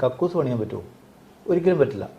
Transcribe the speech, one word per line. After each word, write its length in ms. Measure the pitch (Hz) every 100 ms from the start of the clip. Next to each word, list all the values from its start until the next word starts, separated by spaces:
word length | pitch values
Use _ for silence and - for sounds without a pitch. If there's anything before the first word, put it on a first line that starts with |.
കക്കൂസ് 340 | 127 - 175 175
പണിയാൻ 220 | 135 117
പറ്റുമോ? 240 | 107 101 - - - - - - -
ഒരിക്കലും 300 | 175 180 165
പറ്റില്ല. 300 | 123 101 92